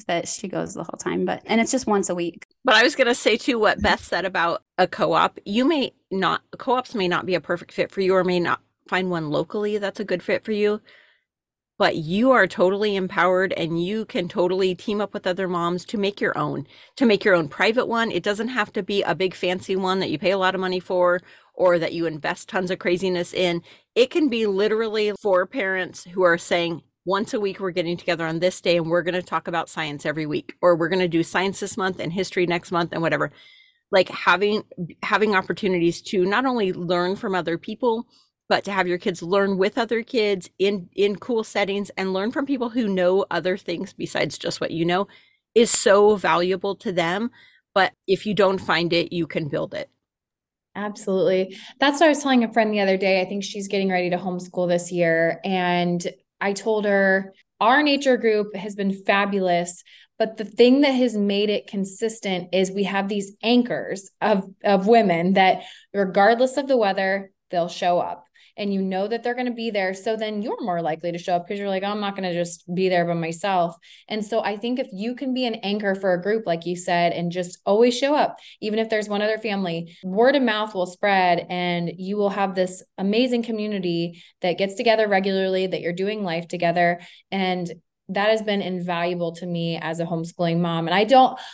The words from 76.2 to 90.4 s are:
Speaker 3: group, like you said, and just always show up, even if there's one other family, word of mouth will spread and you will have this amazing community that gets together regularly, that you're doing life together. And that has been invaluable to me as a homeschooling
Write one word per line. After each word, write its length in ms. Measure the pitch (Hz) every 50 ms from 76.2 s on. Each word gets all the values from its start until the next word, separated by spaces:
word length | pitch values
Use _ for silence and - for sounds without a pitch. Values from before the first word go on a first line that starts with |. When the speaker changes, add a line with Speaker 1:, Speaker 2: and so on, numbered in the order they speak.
Speaker 3:
group, 240 | 175 202 220 226 220
like 200 | 180 170 170 170
you 100 | 170 180
said, 380 | 175 - 190 175 175 175 170 -
and 180 | 165 175 170
just 280 | 170 185 175 180 - - _
always 320 | 196 202 214 240 247 247
show 160 | - 269 277 302
up, 240 | 277 - - - - - - - -
even 180 | - 214 208
if 120 | 220 220 220
there's 180 | 220 214 202
one 140 | 208 202 202
other 160 | 208 214 220
family, 580 | 214 220 220 196 196 190 175 165 165 170 165 - - -
word 320 | 185 185 208 240 269 285
of 80 | 285 254
mouth 320 | 233 214 214 214 220 -
will 100 | 185 180
spread 640 | 180 - - - 202 196 190 180 - - 170 - -
and 440 | 180 180 180 175 175 175 170 170 165
you 200 | 180 185 190 202
will 120 | 208 202 202
have 240 | 196 202 196 190 185
this 300 | 190 185 180 - - - _ _
amazing 440 | - 190 196 208 226 254 254 247 240
community 800 | 226 240 226 214 214 214 208 196 180 175 170 170 170 170 170 - - - _ _
that 160 | - 180 165
gets 180 | - 196 196 196
together 320 | - 240 226 220 220 220
regularly, 580 | 208 196 190 196 196 190 190 190 190 185 185 190
that 140 | 185 175 -
you're 120 | - 170 175
doing 300 | 180 190 202 220 214 202
life 260 | 175 165 170 170 165
together. 500 | - 175 180 170 165 175 175 170 175 175 - - - - _ _
And 400 | 190 196 190 185 185 180 175 165 165 - _ _ _ _ _ - 185
that 160 | 196 202 214
has 120 | 220 220
been 200 | 208 208 202 202
invaluable 720 | 156 175 185 180 175 180 170 170 175 180 180 175 170 165 170
to 120 | - 185
me 320 | 180 175 170 170 165 165
as 220 | - - 160 165 165
a 60 | 165
homeschooling 540 | 170 175 165 165 165 - -